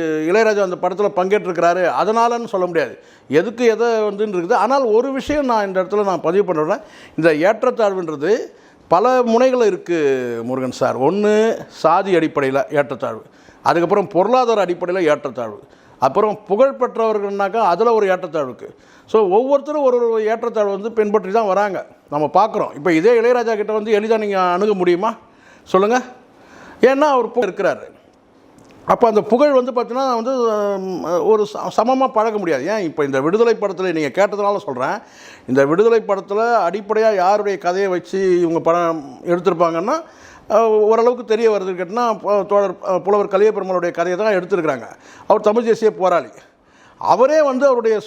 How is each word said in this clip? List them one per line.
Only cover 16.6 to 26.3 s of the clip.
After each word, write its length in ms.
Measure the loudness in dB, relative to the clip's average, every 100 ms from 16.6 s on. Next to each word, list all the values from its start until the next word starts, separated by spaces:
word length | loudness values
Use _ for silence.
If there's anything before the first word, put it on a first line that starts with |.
| 2 0 -4 -2 -2 -2 -4 -4 -2 0
அதுல 360 | 0 2 2
ஒரு 140 | 2 2
ஏற்றத்தாழ்வு 420 | 0 -2 -6 -6
இருக்கு. 260 | -8 -18 -20 _ -20 -2
So 160 | 2 4
ஒவ்வொருத்தரும் 540 | 2 2 0 0 -2
ஒரு 260 | 2 2 0
ஒரு 160 | 0 -2
ஏற்றத்தாழ்வு 460 | -2 -4 -2 -2
வந்து 200 | -2 -4
பின்பற்றி 400 | -2 0 0 0
தான் 160 | 0 0
வராங்க, 380 | 0 0 -4 -10 -18 -8
நம்ம 200 | -4 0
பார்க்குறோம். 420 | 2 2 0 -4 -4
இப்ப 180 | 0
இதே 260 | 2 4 4
இளையராஜா 360 | 4 2 0 -2
கிட்ட 180 | -2
வந்து 260 | -4 0 0
எளிதா 180 | 2 0
நீங்க 220 | 0 0
அணுக 320 | 0 0 0
முடியுமா 400 | 0 2 2 0 -6 -14 _ -20 -20
சொல்லுங்க? 380 | -2 0 2 0 -2 -14 -20